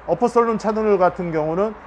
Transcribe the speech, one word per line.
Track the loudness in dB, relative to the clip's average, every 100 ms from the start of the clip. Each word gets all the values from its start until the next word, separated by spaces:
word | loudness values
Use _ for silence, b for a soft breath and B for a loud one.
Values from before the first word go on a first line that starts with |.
| -4
어퍼 | 0 2
설룸 | 2 2 0
차들 | -2 0 2 4
같은 | 2 0 -4
경우는 | -2 -2 -2 -2 -6